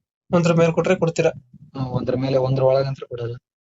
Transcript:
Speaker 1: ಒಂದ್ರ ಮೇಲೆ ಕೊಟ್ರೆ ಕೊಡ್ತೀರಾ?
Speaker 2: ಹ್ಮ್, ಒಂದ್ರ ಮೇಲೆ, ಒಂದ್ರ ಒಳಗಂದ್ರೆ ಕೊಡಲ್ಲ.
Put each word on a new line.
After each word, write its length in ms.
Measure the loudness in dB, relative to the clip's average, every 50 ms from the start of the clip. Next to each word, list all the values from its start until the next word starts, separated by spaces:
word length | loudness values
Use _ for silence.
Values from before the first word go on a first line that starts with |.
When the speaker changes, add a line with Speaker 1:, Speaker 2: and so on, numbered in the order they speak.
| _ _ _ _ _ _ 0
Speaker 1:
ಒಂದ್ರ 200 | 2 2 4 4
ಮೇಲೆ 180 | 4 4 4
ಕೊಟ್ರೆ 240 | 2 0 0 0 0
ಕೊಡ್ತೀರಾ? 360 | 2 0 0 0 0 0 0 -2 -4 -12 _ -20 -20 -20 -16 -10 -8
Speaker 2:
ಹ್ಮ್, 80 | -6
ಒಂದ್ರ 280 | -4 -4 -4 -4 -2 -2
ಮೇಲೆ, 220 | -2 -2 0 0
ಒಂದ್ರ 260 | 0 0 0 0 2 2
ಒಳಗಂದ್ರೆ 440 | 2 2 2 0 -2 -6 -10 -12
ಕೊಡಲ್ಲ. 280 | -12 -10 -10 -8 -10 -10 -12 -16 _ _ _